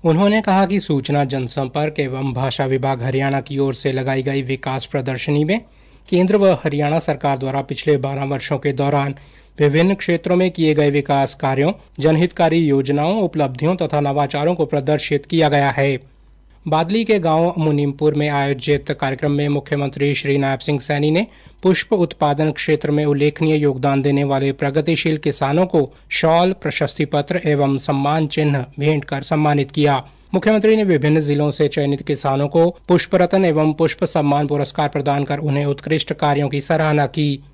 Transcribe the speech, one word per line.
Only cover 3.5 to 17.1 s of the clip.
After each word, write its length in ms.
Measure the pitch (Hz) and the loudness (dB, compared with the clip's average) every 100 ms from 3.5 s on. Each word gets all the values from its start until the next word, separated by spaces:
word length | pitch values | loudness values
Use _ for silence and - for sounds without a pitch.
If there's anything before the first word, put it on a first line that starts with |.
| 139 | -4
ओर 160 | 139 | -2
से 180 | 131 139 | -2 -4
लगाई 300 | 131 131 131 | -4 -4 -4
गई 200 | 131 135 | -2 -4
विकास 420 | 127 131 135 131 | -4 -6 -4 -6
प्रदर्शनी 600 | - 143 131 127 - 147 | -4 -4 -4 -6 -2 0
में 160 | 151 214 - - - - - | 0 -2 -4 -20 -20 -20 -2
केंद्र 280 | 180 185 202 | 0 2 4
व 160 | 196 | 4
हरियाणा 460 | 156 156 143 147 160 | 2 -2 -2 0 0
सरकार 400 | - 139 143 135 | -2 -2 -2 -2
द्वारा 240 | 135 139 | -4 -4
पिछले 340 | 135 139 156 143 | -6 -6 0 0
बारह 280 | 139 139 | 0 -6
वर्षों 340 | 139 135 - 139 | -6 -6 -4 -4
के 140 | 147 | -2
दौरान 420 | 131 143 143 139 139 - - _ - | -2 0 0 -2 -8 -16 -20 _ 0
विभिन्न 340 | 147 151 180 | 2 4 2
क्षेत्रों 420 | 196 - 170 180 180 | 2 -2 -2 0 2
में 140 | 185 | 2
किए 240 | 175 156 | 2 2
गए 160 | 151 147 | 4 2
विकास 440 | 143 139 139 135 | 2 0 0 0
कार्यों, 380 | - 135 135 151 208 - - | -2 -2 0 0 -2 -12 -2
जनहितकारी 580 | 147 160 175 - 165 165 | 2 2 0 2 2 4
योजनाओं, 640 | 160 139 131 147 156 214 | 2 2 2 0 0 0
उपलब्धियों 540 | 180 156 139 127 151 185 | -2 0 -2 0 -2 0
तथा 240 | 165 147 | 0 0
नवाचारों 540 | 143 139 139 143 156 | 0 0 -2 0 -2
को 120 | 175 151 | 0 0
प्रदर्शित 600 | 147 135 151 - 147 - | -2 0 -2 0 -4 -2
किया 220 | 165 151 | 0 2
गया 220 | 143 139 | 2 0
है। 420 | 135 139 131 - _ _ _ _ - - | 0 -2 -2 -8 _ _ _ _ -14 -2
बादली 360 | 156 165 220 | -2 0 -2
के 140 | 226 | 0